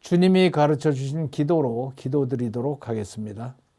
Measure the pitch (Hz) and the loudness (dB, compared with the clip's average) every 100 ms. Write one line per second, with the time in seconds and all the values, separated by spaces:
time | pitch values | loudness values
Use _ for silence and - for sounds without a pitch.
0 | - 175 185 185 185 147 147 147 156 135 | 0 4 6 6 4 4 2 4 0 0
1 | 135 151 151 - 147 170 135 113 131 131 | -2 -4 -4 -2 0 2 0 -2 -6 -8
2 | 131 147 131 127 120 120 131 139 - 113 | -4 -2 0 -2 -4 -4 -6 -6 -6 -6
3 | 104 - 107 104 123 - _ | -6 -10 -12 -10 -14 -14 _